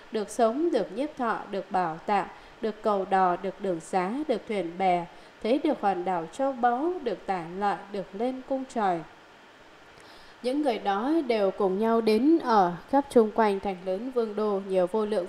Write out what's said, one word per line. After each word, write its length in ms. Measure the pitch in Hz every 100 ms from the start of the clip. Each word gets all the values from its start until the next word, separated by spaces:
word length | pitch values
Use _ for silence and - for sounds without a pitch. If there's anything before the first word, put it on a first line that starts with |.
| -
được 180 | 220 196
sống, 400 | - 226 254 330
được 220 | 277 185 196
nhiếp 200 | 294 -
thọ, 220 | 233 190 202
được 200 | 202 180
bảo 280 | 190 170 160 -
tạng, 200 | 202 - - - -
được 220 | 220 208
cầu 220 | 220 202 190
đò, 260 | 190 185 175
được 240 | 190 -
đường 200 | 196 165
xá, 320 | - 190 180 262 302
được 120 | 220 -
thuyền 300 | 202 170 175
bè, 280 | 190 175 170 - - -
thấy 160 | 220 277
được 220 | 311 269
hòn 240 | 202 185
đảo 220 | 185 180 165
châu 200 | - 269
báu, 400 | 254 240 240 330 359
được 160 | 247 175 -
tài 180 | 185 165 180
lợi, 180 | 202 170 -
được 140 | 202 175
lên 300 | 196 247 262 254
cung 160 | 269 262
trời." 260 | 240 196 170 156 - - - - - - - - - - - - -
Những 200 | 240 285
người 160 | 294 208
đó 340 | 202 196 254 330 262
đều 240 | 226 196
cùng 280 | 190 196 190
nhau 220 | 226 226
đến 380 | 226 220 277 330
ở 340 | 262 220 175 175 -
khắp 140 | 269 277
chung 200 | 247 220
quanh 260 | 208 214 196
thành 160 | 202 185
lớn 260 | 185 185 254
Vương 260 | 254 220 208
Đô, 240 | 214 196 196
nhiều 180 | 185 180
vô 200 | 220 208
lượng 200 | 208